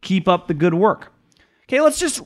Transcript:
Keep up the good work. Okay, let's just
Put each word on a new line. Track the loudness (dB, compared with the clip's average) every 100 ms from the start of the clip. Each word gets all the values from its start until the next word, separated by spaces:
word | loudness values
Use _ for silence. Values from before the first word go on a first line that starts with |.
Keep | -4 0 2
up | 0 -2
the |
good | 0 0
work. | 2 0 0 -8 _ _ _ _ _
Okay, | -4 2
let's | 2 2
just | -4 -6